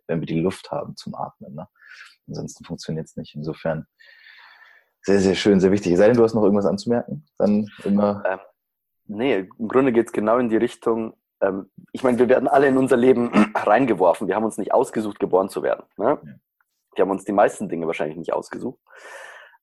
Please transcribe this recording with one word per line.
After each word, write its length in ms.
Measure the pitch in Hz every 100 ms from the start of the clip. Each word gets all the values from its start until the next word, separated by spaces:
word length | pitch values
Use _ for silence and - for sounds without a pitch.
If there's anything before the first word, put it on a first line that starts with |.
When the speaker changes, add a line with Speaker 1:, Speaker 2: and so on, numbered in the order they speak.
| -
Speaker 1:
wenn 140 | 85
wir 40 | -
die 120 | 80
Luft 320 | 87 - -
haben 240 | 73 - -
zum 200 | - -
Atmen, 380 | - - - 139
ne? 120 | - _ - - - _ -
Ansonsten 360 | 156 156 -
funktioniert's 540 | - - - 165 156 -
nicht. 180 | - 73
Insofern 500 | 78 76 82 80 - _ - - - - - - - _ _ _
sehr, 160 | - 98
sehr 160 | 95 87
schön, 240 | 110 95
sehr 120 | 92
wichtig. 200 | 101 90
Es 60 | 87
sei 80 | 104
denn, 100 | 123
du 60 |
hast 100 | 113
noch 80 | 113
irgendwas 220 | 101 104 98
anzumerken, 640 | 98 120 120 - 143 - -
dann 320 | 101 104 104 -
immer 400 | 98 101 104 101 92
Speaker 2:
Ähm, 140 | 95 - _ _ _ _ _ -
nee, 420 | 104 135 101 92 -
im 80 | 107
Grunde 240 | 120 135
geht's 200 | 117 110
genau 280 | - 107 120
in 100 | 120
die 80 | 110
Richtung, 560 | 120 - 117 113 113 - _ -
ähm, 280 | 98 98 - _ -
ich 100 | -
meine, 160 | 127 120
wir 100 | 120
werden 180 | 127 127
alle 200 | 139 143
in 100 | 131
unser 200 | 131 123
Leben 320 | 127 120 120
<clears throat> 220 | 101 104 -
reingeworfen. 720 | 101 110 135 92 90 82 95
Wir 80 | 98
haben 100 | 110
uns 120 | 104
nicht 160 | 98
ausgesucht, 460 | 107 127 113 107 -
geboren 300 | 101 90 95
zu 120 | -
werden, 220 | 65 - - -
ne? 200 | 110 156
Speaker 1:
Ja. 100 | 143 - _ _ _ _ _ -
Speaker 2:
Wir 60 |
haben 80 | 95
uns 140 | 98 -
die 80 |
meisten 340 | 101 113 - 95
Dinge 160 | 82 82
wahrscheinlich 320 | - 76 80
nicht 160 | 80
ausgesucht. 460 | - - - 123 - _ - - - - - - _